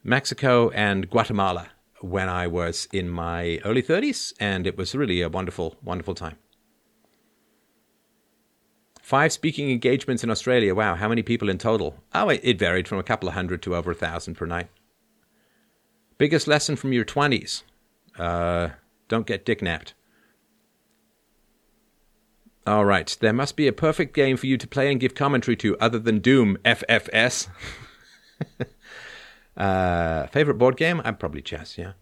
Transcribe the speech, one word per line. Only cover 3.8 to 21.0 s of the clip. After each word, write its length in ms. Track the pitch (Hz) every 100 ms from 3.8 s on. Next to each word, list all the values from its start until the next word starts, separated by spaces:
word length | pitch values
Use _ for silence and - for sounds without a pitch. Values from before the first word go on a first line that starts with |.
thirties, 540 | 123 175 285 - - -
and 260 | 104 95 92
it 100 | 92
was 180 | 90
really 280 | 135 131 87
a 60 | 85
wonderful, 480 | 90 92 - 80 -
wonderful 320 | 90 90 -
time. 220 | - 82 - _ _ _ _ _ _ _ _ _ _ _ _ _ _ _ _ _ _ _ _ _ _ _ _ _ _
Five 320 | - 135 156
speaking 380 | - 160 - 143
engagements 540 | 123 127 127 - 120
in 60 | 113
Australia. 440 | 110 - 123 104
Wow, 220 | 95 107 85
how 120 | 107
many 140 | 117
people 260 | 110 117 101
in 100 | 92
total? 440 | 113 113 78 - _
Oh, 160 | - 196
it, 120 | 131
it 160 | 123 98
varied 300 | 90 90 90
from 100 | 98
a 60 |
couple 240 | 92 - 90
of 80 | 85
hundred 260 | 90 90
to 140 | - 87
over 160 | 87
a 20 |
thousand 400 | 82 82 85 -
per 120 | 82 85
night. 200 | 85 90 _ _ _ _ _ _ _ _ _ _ _ _ _ _ _
Biggest 300 | 147 156 -
lesson 260 | 147 -
from 180 | 143 135
your 120 | 123
twenties? 580 | 107 - 143 117 - - _ _ _ _ _ -
Uh, 520 | 85 87 87 85 85 - _ _ _
don't 200 | 110 110
get 180 | 98
dicknapped. 500 | - 110 92 80 - _ _ _ _ _ _ _ _ _ _ _